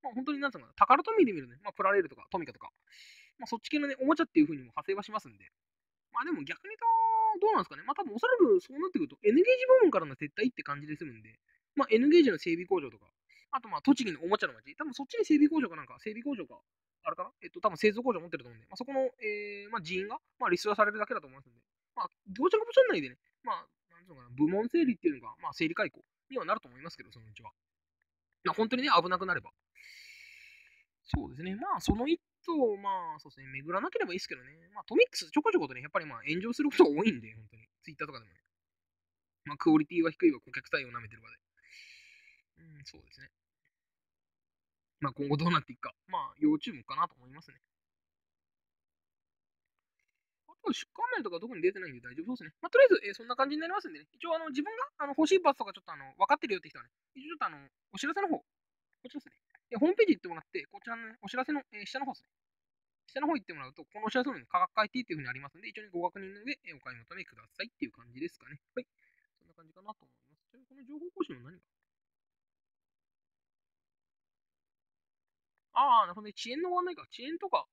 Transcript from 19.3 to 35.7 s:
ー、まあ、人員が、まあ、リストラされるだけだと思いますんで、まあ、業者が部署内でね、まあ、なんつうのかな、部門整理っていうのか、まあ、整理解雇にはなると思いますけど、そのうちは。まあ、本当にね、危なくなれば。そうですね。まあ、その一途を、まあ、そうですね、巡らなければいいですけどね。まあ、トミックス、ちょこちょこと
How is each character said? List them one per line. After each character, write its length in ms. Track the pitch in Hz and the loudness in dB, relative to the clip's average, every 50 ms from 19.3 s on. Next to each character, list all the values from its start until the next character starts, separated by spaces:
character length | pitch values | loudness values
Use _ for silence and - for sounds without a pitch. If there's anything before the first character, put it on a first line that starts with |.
| 208 208 208 208 202 202 202 208 | -6 -6 -8 -10 -12 -14 -14 -8
ー、 20 | |
ま 80 | 220 226 | -8 -8
あ、 20 | |
人 200 | 170 156 185 185 | -6 -4 -6 -6
員 80 | 190 208 | -4 -6
が、 100 | 233 302 _ _ _ _ | -8 -12 _ _ _ _
ま 100 | 254 214 | 0 0
あ、 20 | |
リ 80 | 180 - | 0 0
ス 60 | - | 0
ト 60 | 214 | -2
ラ 60 | 208 | 2
さ 80 | 202 214 | 4 2
れ 80 | 202 208 | 2 2
る 60 | 214 | -4
だ 80 | 208 | -6
け 80 | - 254 | -4 -6
だ 60 | 208 | -10
と 60 | 151 | -10
思 80 | 135 131 | -12 -20
い 20 | |
ま 60 | 139 139 | -20 -20
す 60 | 131 | _
ん 60 | 117 | _
で、 60 | 117 _ _ _ _ _ _ _ | _ _ _ _ _ _ _ _
ま 80 | - 226 | -8 -8
あ、 80 | - _ _ _ | -8 _ _ _
業 180 | 208 190 196 269 370 | -16 -4 0 2 4
者 80 | 453 427 | 4 2
が 60 | 440 | 0
部 80 | 466 453 | 4 6
署 100 | 523 523 480 | 6 6 6
内 100 | 370 175 | 4 0
で 100 | 294 127 | -2 -6
ね、 60 | 123 _ _ _ _ _ _ | -12 _ _ _ _ _ _
ま 80 | 466 202 | -8 -8
あ、 160 | 170 - _ _ _ _ _ _ | -8 -8 _ _ _ _ _ _
な 80 | _ | _
ん 40 | _ | _
つ 40 | _ | _
う 20 | |
の 60 | - | -20
か 60 | - - | -20 -20
な、 60 | - | -20
部 180 | 120 127 151 156 | -2 0 2 2
門 200 | 180 202 220 240 | 2 0 -2 0
整 160 | - 339 330 | 2 2 2
理 120 | 254 233 | 2 2
っ 20 | - | 2
て 100 | - 170 | 0 -2
い 40 | 147 | -2
う 20 | |
の 60 | 127 | -2
か、 160 | 117 113 113 _ | -10 -16 -18 _
ま 100 | - 160 | -10 -10
あ、 20 | 139 | -4
整 160 | - 175 160 | -2 -4 -2
理 60 | 170 | 0
解 160 | - 214 165 | -2 -4 -4
雇 140 | _ - _ _ _ _ _ _ | _ -14 _ _ _ _ _ _
に 80 | 269 254 | -8 -8
は 60 | 175 | -2
な 100 | 160 202 | -2 -4
る 60 | 220 | -4
と 80 | _ 131 | _ -16
思 80 | 120 | -20
い 60 | 127 143 | -18 -18
ま 80 | 170 | -18
す 60 | - | -18
け 80 | - - | -18 -20
ど、 80 | - 113 | -20 -20
そ 80 | 120 | -20
の 60 | 113 | -20
う 60 | 113 104 | -20 -20
ち 100 | - 113 | -20 -20
は。 100 | 107 _ _ _ _ _ _ _ _ _ _ _ _ _ _ _ _ _ _ _ | -20 _ _ _ _ _ _ _ _ _ _ _ _ _ _ _ _ _ _ _
ま 60 | 160 | -4
あ、 40 | 156 | 0
本 160 | - 220 220 | 0 -2 0
当 60 | 247 | 0
に 60 | 247 262 | -2 2
ね、 80 | 294 | 4
危 180 | 233 175 170 180 | 4 4 4 2
な 100 | 185 175 | -2 -2
く 80 | 190 | -2
な 80 | 185 175 | -4 -4
れ 60 | 139 | -6
ば。 120 | - - _ _ _ _ _ _ - - - - - - - - - - - - - - - - _ _ _ _ _ _ _ _ _ | -6 -12 _ _ _ _ _ _ -20 -20 -20 -20 -20 -20 -20 -20 -20 -20 -20 -20 -20 -20 -20 -20 _ _ _ _ _ _ _ _ _
そ 220 | _ - - 160 | _ -4 -4 -4
う 40 | 135 | -4
で 60 | 127 | -12
す 60 | 135 165 | -12 -10
ね。 100 | 185 190 | -10 -10
ま 220 | 214 285 392 381 | -8 -6 -6 -6
あ、 40 | 226 | -6
そ 140 | - - 202 | -2 -4 -2
の 140 | 214 240 294 | -2 0 -2
一 120 | 339 - _ _ _ _ _ | -2 -4 _ _ _ _ _
途 80 | - 339 | -6 -2
を、 240 | 302 262 226 208 | 0 0 0 0
ま 380 | 196 196 202 196 185 175 165 156 | -4 -6 -6 -6 -6 -6 -10 -12
あ、 60 | 151 | -14
そ 80 | - 147 | -16 -20
う 20 | |
で 40 | - | -20
す 60 | - | -20
ね、 60 | 135 | -20
巡 260 | 135 131 135 139 151 175 | -14 -14 -12 -8 -4 -4
ら 80 | 190 | -4
な 100 | 233 359 | -4 -2
け 100 | - 466 | -2 -4
れ 60 | 415 | -4
ば 60 | 226 170 | -2 -4
い 40 | |
い 20 | - | -8
で 60 | - | -8
す 20 | |
け 80 | - 147 | -8 -12
ど 80 | 131 123 | -14 -14
ね。 80 | 131 147 160 - - 202 | -20 -20 -20 -20 -20 _
ま 60 | 208 | -18
あ、 40 | 185 | -14
ト 120 | - 220 | -2 4
ミ 80 | 320 480 | 4 4
ッ 20 | - | 4
ク 80 | - | 2
ス、 140 | - - - | -10 -12 -2
ち 80 | - 302 | -2 0
ょ 40 | 302 | 0
こ 100 | - 403 | 2 2
ち 40 | |
ょ 40 | 349 | 2
こ 80 | 160 | 0
と 60 | 131 | 0